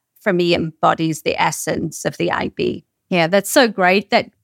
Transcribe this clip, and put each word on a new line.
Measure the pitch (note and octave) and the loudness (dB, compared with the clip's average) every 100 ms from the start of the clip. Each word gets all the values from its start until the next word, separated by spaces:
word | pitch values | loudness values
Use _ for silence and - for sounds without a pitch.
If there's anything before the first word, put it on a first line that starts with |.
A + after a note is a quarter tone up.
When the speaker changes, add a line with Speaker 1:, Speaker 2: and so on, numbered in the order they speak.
| _ _ | _ _
Speaker 1:
for | A3 | -2
me | F3+ F3 | 2 2
embodies | E3+ E3 - E3 E3+ D#3+ D#3 | 0 -2 0 0 2 -2 -2
the | F3 - | -4 -2
essence | E3+ - - E3 E3 - | -2 -2 -4 -4 -6 -6
of | D#3+ - | -6 -4
the | E3+ | -6
I | - D#3 | -4 -6
B. | - - - - _ - | -4 -4 -6 -12 _ -4
Speaker 2:
Yeah, | F3+ E3 | 0 2
that's | G3 - | 0 2
so | D4 A#3 | 2 2
great, | G3+ F3+ F#3+ - | 2 2 2 2
that | A#3 - _ | -2 -2 _